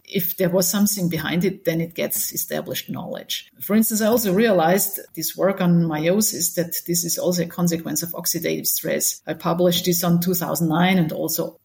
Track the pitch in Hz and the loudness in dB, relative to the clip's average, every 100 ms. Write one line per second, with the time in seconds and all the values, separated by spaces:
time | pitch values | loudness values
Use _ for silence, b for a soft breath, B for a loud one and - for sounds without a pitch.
0 | - 196 - - 180 180 185 208 202 202 | -6 -4 -2 0 2 2 2 2 2 2
1 | 170 160 151 165 180 - - 165 165 - | -2 -2 -2 0 0 -2 -2 -2 -4 -4
2 | 151 - - - - 151 156 - - - | -4 -4 -6 -6 -6 -6 -6 -8 -8 -10
3 | - - - - - _ - 214 220 214 | -10 -12 -8 -10 -10 _ 0 2 2 2
4 | 214 240 214 185 170 185 165 190 - - | 2 2 2 2 4 4 4 4 0 -6
5 | - - 156 - 175 196 180 170 165 151 | -12 -8 -8 0 0 2 4 4 4 0
6 | 165 202 214 135 165 - 170 - - 175 | 2 2 2 0 -2 -2 -4 -6 -4 -2
7 | 170 - 170 180 - - 175 165 165 156 | -2 -2 0 0 -2 0 0 0 -2 -6
8 | 170 - 175 170 165 160 - - 160 147 | -6 -6 -6 -4 -2 -2 -2 -4 -2 -2
9 | - - - 160 170 170 180 175 185 170 | -2 -4 -8 -4 -2 2 4 2 0 0
10 | 180 170 180 175 170 156 165 160 180 185 | 2 2 2 -2 -2 0 2 4 4 4
11 | 156 151 160 - 165 - | 2 0 -4 -4 -6 -10